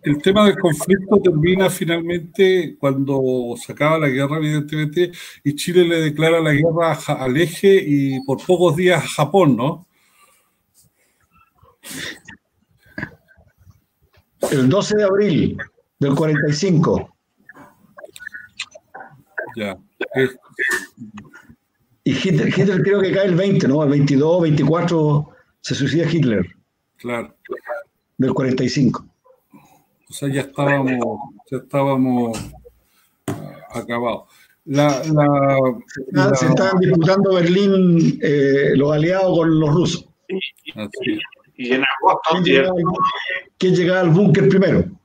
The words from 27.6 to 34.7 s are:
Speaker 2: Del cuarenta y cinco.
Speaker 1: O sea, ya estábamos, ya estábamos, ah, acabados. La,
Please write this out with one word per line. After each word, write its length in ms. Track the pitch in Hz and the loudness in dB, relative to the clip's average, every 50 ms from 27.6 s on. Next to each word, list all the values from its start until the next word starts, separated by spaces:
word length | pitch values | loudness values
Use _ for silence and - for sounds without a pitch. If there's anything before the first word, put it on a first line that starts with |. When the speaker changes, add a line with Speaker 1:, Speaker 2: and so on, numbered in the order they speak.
| _ - 120 117 - _ _ _ _ _ _ _ | _ -12 -12 -12 -12 _ _ _ _ _ _ _
Speaker 2:
Del 160 | 127 131 - | -2 -2 -2
cuarenta 280 | - 139 131 123 127 131 | -2 -2 -2 -2 -2 -2
y 60 | 120 | -2
cinco. 380 | - 147 131 113 - - - - _ _ _ _ _ _ _ _ _ - _ _ _ _ _ _ _ _ _ _ | 0 0 0 0 0 -2 -12 -16 _ _ _ _ _ _ _ _ _ -20 _ _ _ _ _ _ _ _ _ _
Speaker 1:
O 40 | - | -14
sea, 160 | - 143 139 | -8 -6 -4
ya 140 | 139 147 131 | -4 -4 -6
estábamos, 760 | - - - 143 143 143 139 135 131 127 123 117 110 110 107 - - - - _ _ | -6 -6 -4 -2 0 0 0 0 -2 -2 -2 -4 -6 -6 -8 -12 -16 -18 -20 _ _
ya 80 | 135 127 | -12 -12
estábamos, 920 | - _ - 143 139 139 135 127 131 131 127 123 120 117 113 107 - - - - _ - _ _ _ _ _ _ _ _ _ _ _ | -12 _ -2 -2 0 0 2 0 2 2 2 0 0 -2 -4 -8 -10 -12 -16 -20 _ -20 _ _ _ _ _ _ _ _ _ _ _
ah, 420 | - - 104 101 - - - - - | -12 -10 -10 -12 -16 -18 -18 -20 -14
acabados. 540 | - 117 110 98 117 117 123 120 107 95 - _ _ _ _ _ _ _ _ | -12 -12 -10 -8 -6 -4 -4 -4 -4 -6 -10 _ _ _ _ _ _ _ _
La, 360 | - | -4